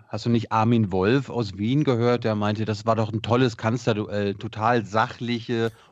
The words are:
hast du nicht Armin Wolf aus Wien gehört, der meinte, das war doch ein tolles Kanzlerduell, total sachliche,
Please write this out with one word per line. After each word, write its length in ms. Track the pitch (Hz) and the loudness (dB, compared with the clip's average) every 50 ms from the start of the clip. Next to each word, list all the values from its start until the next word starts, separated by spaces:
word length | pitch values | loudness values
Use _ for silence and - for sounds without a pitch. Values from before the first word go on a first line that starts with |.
| _ _ | _ _
hast 160 | - 107 - | -10 -4 0
du 60 | 120 | 2
nicht 200 | 117 117 - - | 2 2 2 0
Armin 420 | 113 110 110 113 120 113 107 92 | 2 2 4 4 4 4 2 2
Wolf 360 | 95 92 92 107 131 143 127 - | 2 2 2 2 2 2 0 -2
aus 300 | - 120 113 95 90 95 | -4 -6 -6 -6 -4 -4
Wien 260 | 104 117 135 151 147 | -2 0 2 2 2
gehört, 400 | 143 123 113 120 120 123 120 117 | 2 2 2 2 2 2 2 0
der 100 | 113 107 | -2 0
meinte, 300 | 104 104 104 107 107 107 | 0 0 0 0 -2 -2
das 220 | 107 107 104 - | -4 -4 -2 0
war 100 | 117 113 | 0 2
doch 160 | 110 110 104 | 2 0 0
ein 80 | 110 107 | -2 -4
tolles 380 | - 107 117 127 131 120 117 - | -2 0 2 2 2 0 0 -2
Kanzlerduell, 760 | - 113 120 131 - 123 107 104 104 - 101 104 101 101 98 | -2 -2 -2 0 0 0 0 0 -2 -4 -4 -2 -2 -2 -4
total 520 | 101 - 107 - 104 107 117 123 120 101 | -4 -8 -10 -6 -2 0 2 2 2 0
sachliche, 840 | 92 107 110 117 123 - - 123 117 120 117 113 - 120 113 113 113 113 - - _ | 0 0 0 0 0 -4 -6 -6 -4 -4 -4 -4 -4 -2 -2 -2 -2 -4 -8 -18 _